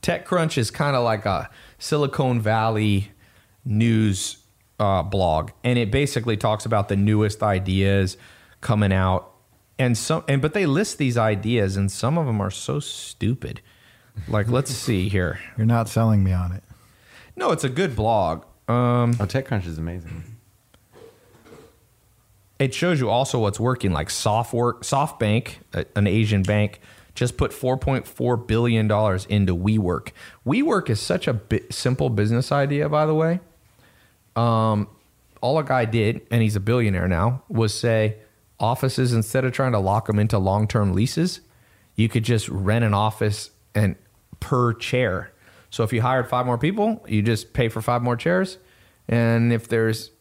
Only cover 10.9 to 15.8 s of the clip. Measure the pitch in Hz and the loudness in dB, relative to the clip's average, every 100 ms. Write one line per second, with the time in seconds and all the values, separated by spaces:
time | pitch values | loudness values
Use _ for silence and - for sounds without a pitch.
10.9 | - 139 117 110 104 107 120 98 98 98 | -2 0 2 2 0 0 0 0 0 -2
11.9 | - 120 165 147 110 98 - - 143 - | 0 -2 0 0 0 -2 -6 -6 -6 -6
12.9 | - - - 101 127 - - _ _ - | -12 -14 -4 -2 -2 -6 -14 _ _ -20
13.9 | _ _ - - 110 104 123 135 123 - | _ _ -16 -4 -2 0 0 -2 -6 -2
14.9 | 104 98 98 87 - - - 113 117 | 0 0 0 0 -4 -10 -2 0 2